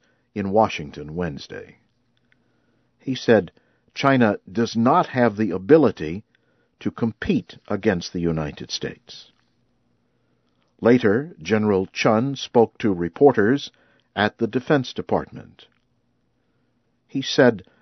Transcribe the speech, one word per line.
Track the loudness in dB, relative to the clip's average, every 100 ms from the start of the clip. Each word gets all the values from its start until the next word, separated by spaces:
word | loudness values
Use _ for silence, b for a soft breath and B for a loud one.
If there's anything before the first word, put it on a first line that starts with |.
| _ _ _ -8
in | -2
Washington | 2 0 -2 -12 -14 -12 -8
Wednesday. | -8 -8 -14 -16 -18 _ _ _ _ _ _ _ _ _ _ _ _ _
He | -10 -4
said, | 4 4 2 -6 _ _ _ -2
"China | 2 4 2 0 -6
does | -4 -2 0
not | 2 2 0
have | 0 0 0
the | -2
ability | -4 4 6 6 0 -6 -8 -12 _ _ _ _ _
to | -10
compete | -6 -6 -4 -2 -2 -4 -14 -8
against | -4 -2 -2 -4
the | -4
United | -2 -2 -6 -10 -12
States." | -10 -10 -14 -20 -20 -20 _ _ _ _ _ _ _ _ _ _ _ _ _ _ _
Later, | 2 4 4 0 -2 -12
General | -4 0 2 0 -2
Chun | -2 0 2 0 -6
spoke | -2 2 2 0
to | -4
reporters | -2 -4 2 4 4 2 0 -4 -18 _ _ _ -2
at | -2 -2
the | -4
Defense | -4 0 0 -2
Department. | -10 -4 -4 -4 -12 -20 -20 -20 _ _ _ _ _ _ _ _ _ _ _ _ _ _
He | -8
said | -2 4 4 2 -6 _